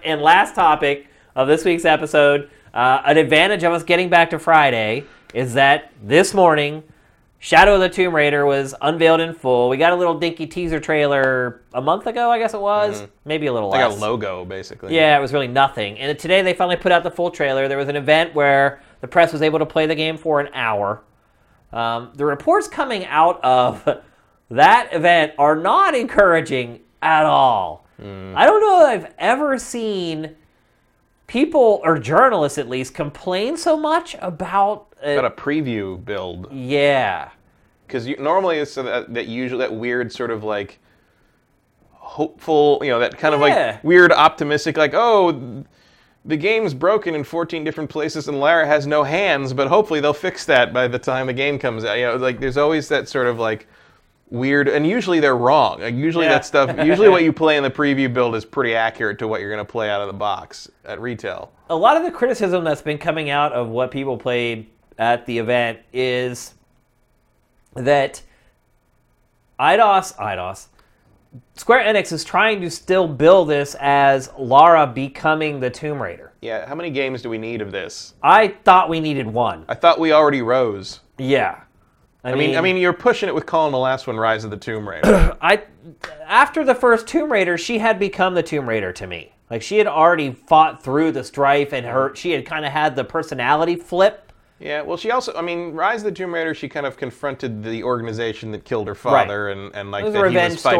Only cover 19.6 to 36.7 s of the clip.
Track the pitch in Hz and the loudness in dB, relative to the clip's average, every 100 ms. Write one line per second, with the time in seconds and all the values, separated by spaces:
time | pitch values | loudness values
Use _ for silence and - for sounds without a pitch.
19.6 | 151 165 156 156 156 160 165 147 143 131 | -2 0 0 -2 -4 -4 -2 -2 -2 -4
20.6 | 117 104 101 110 _ _ _ _ _ _ | -4 -2 -4 -6 _ _ _ _ _ _
21.6 | _ 113 117 117 120 139 147 143 302 392 | _ -6 -4 -6 -10 -6 -4 -2 0 0
22.6 | 415 - 277 214 151 151 170 175 131 127 | 0 -6 -6 -6 -2 2 2 2 2 2
23.6 | 123 - - 127 _ _ _ _ _ 120 | 2 0 -4 -4 _ _ _ _ _ 4
24.6 | 160 233 233 165 170 170 151 - 147 156 | 6 6 2 0 4 4 2 2 2 2
25.6 | 180 311 381 285 233 - 196 165 160 131 | 2 2 2 0 -2 2 4 4 0 -6
26.6 | 120 117 _ _ 156 156 156 143 135 110 | -6 -12 _ _ 0 2 4 4 4 2
27.6 | 90 78 _ - 104 95 95 117 254 427 | -4 -10 _ -20 -18 -16 -10 4 4 6
28.6 | 427 370 294 214 160 - 185 262 294 262 | 4 6 4 2 -6 -4 -2 0 -2 -4
29.6 | - 240 220 196 170 156 156 156 _ _ | -6 -8 -6 -4 -6 -8 -10 -16 _ _
30.6 | _ _ _ _ _ _ _ 233 320 311 | _ _ _ _ _ _ _ -2 0 4
31.6 | 233 202 160 156 110 160 262 208 143 147 | 4 4 2 0 2 4 4 4 -2 -2
32.6 | 120 127 131 - 147 - - 180 226 330 | -6 -6 -6 -8 -10 -8 -6 -4 -4 -4
33.6 | 339 311 311 330 339 - 180 156 180 196 | -2 0 0 -2 -4 -12 -10 -10 -4 0
34.6 | 202 208 _ _ 143 143 123 - 143 151 | 0 -2 _ _ -2 0 0 -4 -4 -4
35.6 | 139 110 98 92 92 101 90 87 90 135 | -2 -4 -6 -10 -8 -8 -8 -12 -14 -12
36.6 | 127 | -4